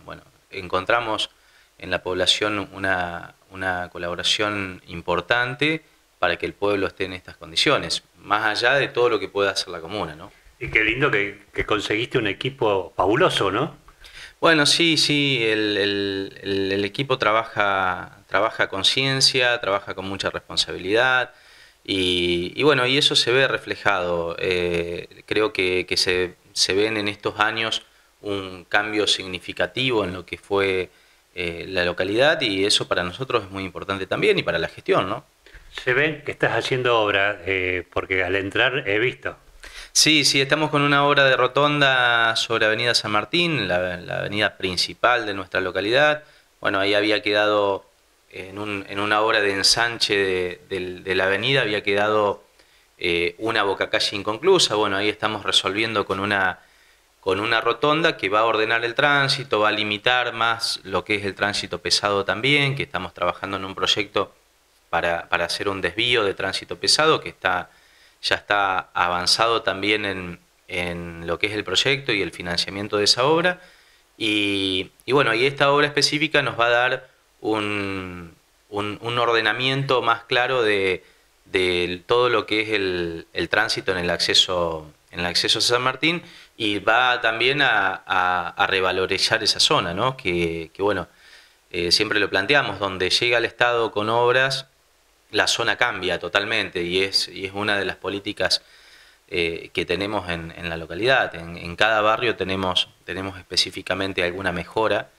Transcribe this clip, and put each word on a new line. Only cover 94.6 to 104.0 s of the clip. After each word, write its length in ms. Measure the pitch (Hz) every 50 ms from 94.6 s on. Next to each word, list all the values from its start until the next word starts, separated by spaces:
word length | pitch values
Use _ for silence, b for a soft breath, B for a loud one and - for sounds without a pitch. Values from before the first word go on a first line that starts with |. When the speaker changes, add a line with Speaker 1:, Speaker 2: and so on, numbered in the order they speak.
| - _ _ _ _ _ _ _ _ _ _ _ _ _
Speaker 1:
la 160 | 107 101 92
zona 280 | - - - 117 110 101
cambia 420 | - 123 120 107 95 90 90 87
totalmente, 640 | 85 - - - 101 101 110 113 107 95 90 - 90 87
y 200 | 87 90 92 98
es, 240 | 98 - - -
y 180 | - 90 92 95
es 60 | 95
una 260 | 101 101 107 107 101
de 60 | 98 92
las 140 | 90 87
políticas, 640 | - - 95 98 101 - 107 98 - 92 90 - B B B B B B B B B B B B B _
eh, 420 | - - 87 85 85 82 82 - - -
que 100 | 92 85
tenemos 460 | 87 87 90 101 101 110 98 90 90
en, 240 | 85 82 82 82 -
en 140 | 85 87 85
la 80 | 82
localidad. 580 | 82 82 78 82 92 113 127 135 120 98 - -
En, 220 | 82 82 82 85
en 180 | 85 85 85 85
cada 240 | - 107 110 110 107
barrio 380 | 104 107 110 113 123 110 95
tenemos, 500 | - 95 92 95 95 95 92 90 - - - _ _ _
tenemos 340 | 95 87 92 95 95 95
específicamente 880 | 92 90 - 90 - - 95 - 95 - - 92 95